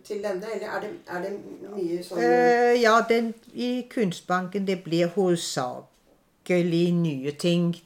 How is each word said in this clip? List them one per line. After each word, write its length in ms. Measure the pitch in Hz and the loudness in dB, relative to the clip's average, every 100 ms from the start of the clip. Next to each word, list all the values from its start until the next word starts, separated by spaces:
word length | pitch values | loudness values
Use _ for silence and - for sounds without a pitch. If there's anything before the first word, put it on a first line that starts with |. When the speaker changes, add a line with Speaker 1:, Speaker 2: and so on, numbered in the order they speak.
Speaker 1:
til 180 | - 208 | -10 -6
denne, 220 | 208 185 | -4 -6
eller 240 | 214 208 208 | -6 -8 -6
er 120 | 196 | -8
det, 100 | 175 170 - | -8 -12 -10
er 140 | 175 | -8
det 100 | 190 202 - - 196 | -6 -8 -12 -16 -12
mye 240 | 202 170 175 | -6 -4 -4
sånn 140 | 180 240 | -6 0
Speaker 2:
Eh, 560 | 240 247 247 240 240 247 | 2 4 4 4 4 4
ja, 200 | 226 226 | 6 4
den, 340 | 220 233 226 220 - | 4 2 0 -6 -12
i 280 | - 240 247 247 | -6 -4 -4 -4
Kunstbanken, 760 | - 202 160 - 180 180 202 | -2 -2 -2 -2 -2 -2 -4
det 200 | 190 185 | -2 -2
blir 240 | 170 165 170 | 0 0 2
hovedsakelig 1800 | 190 185 170 - - 127 127 - _ _ _ _ _ - 175 175 165 175 | 2 2 2 -2 -4 -4 -6 -16 _ _ _ _ _ -2 0 2 2 2
nye 400 | 175 165 135 135 | 2 0 -2 -6
ting. 400 | 143 175 170 175 170 | -2 0 2 2 -2